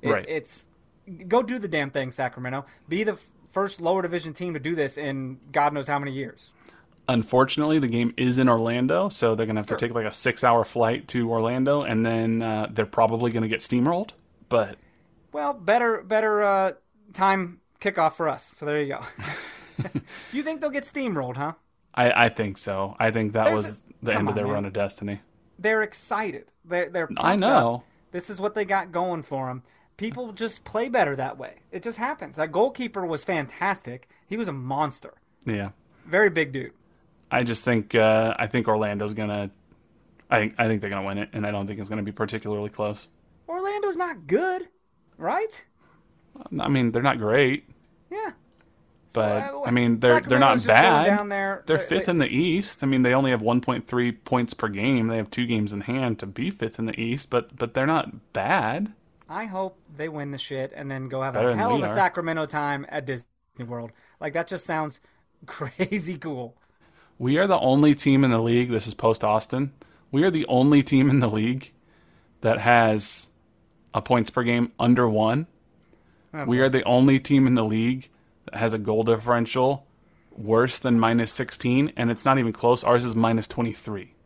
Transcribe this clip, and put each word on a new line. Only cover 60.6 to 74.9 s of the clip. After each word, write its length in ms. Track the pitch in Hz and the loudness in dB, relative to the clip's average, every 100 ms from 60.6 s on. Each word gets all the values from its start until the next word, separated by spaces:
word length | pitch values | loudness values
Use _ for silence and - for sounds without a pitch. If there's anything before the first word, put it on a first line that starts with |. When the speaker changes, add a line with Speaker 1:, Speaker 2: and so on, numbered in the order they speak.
| 131 | -8
Speaker 1:
and 160 | - 139 | -10 -10
then 180 | 135 131 | -8 -6
go 140 | 131 | -6
have 120 | 131 | -4
Speaker 2:
Better 160 | 120 120 | 0 0
Speaker 1:
a 40 | |
Speaker 2:
than 40 | 117 | 2
Speaker 1:
hell 160 | 240 | 0
of 80 | 247 | 0
Speaker 2:
we 0 | |
Speaker 1:
a 60 | 143 | 0
Speaker 2:
are. 0 | |
Speaker 1:
Sacramento 580 | 214 185 175 165 160 151 | 0 0 0 -4 -4 -4
time 400 | 151 147 139 139 | -4 -4 -4 -6
at 180 | 147 131 | -10 -6
Disney 200 | 127 - _ _ - 120 | -8 -10 _ _ -16 -10
World. 260 | 120 117 _ _ _ | -10 -12 _ _ _
Like, 120 | 151 | -6
that 140 | 160 170 | -4 -4
just 160 | 180 - | -8 -4
sounds 340 | 160 151 - _ _ | -4 -4 -8 _ _
<laughs> 240 | _ _ - | _ _ -18
crazy 720 | - 139 - 185 208 160 170 | -10 -10 -4 -2 -2 -6 -8
cool. 380 | 165 135 120 - _ _ _ _ _ _ | -8 -8 -10 -14 _ _ _ _ _ _
Speaker 2:
We 200 | 123 147 | 0 2
are 80 | 196 | 4
the 120 | 185 | 4
only 340 | 131 135 151 | 4 6 6
team 300 | 143 - 135 | 6 4 6
in 60 | 135 | 6
the 80 | 113 | 4
league, 280 | 117 120 123 | 4 2 2
this 160 | 113 113 | 0 -4
is 80 | |
post-Austin, 800 | - 117 110 107 107 - 131 139 - - _ _ | 0 2 2 2 0 0 -4 -4 -6 -20 _ _
we 120 | 135 | 2
are 60 | 180 | 2
the 160 | 160 - | 2 2
only 360 | 127 135 147 | 4 6 6
team 280 | 135 139 135 | 6 4 6
in 80 | 135 | 4
the 80 | 120 | 4
league 440 | 107 110 131 - _ _ _ _ _ _ _ | 2 0 -2 -8 _ _ _ _ _ _ _
that 180 | 113 110 | 0 2
has 720 | 117 120 113 107 98 - - _ _ _ _ _ _ | 4 6 6 2 -2 -10 -14 _ _ _ _ _ _
a 80 | 113 | -8
points 280 | - 123 107 | 0 0 2
per 120 | - | -2
game 260 | 120 120 120 - | 0 2 0 0
under 300 | 120 | 4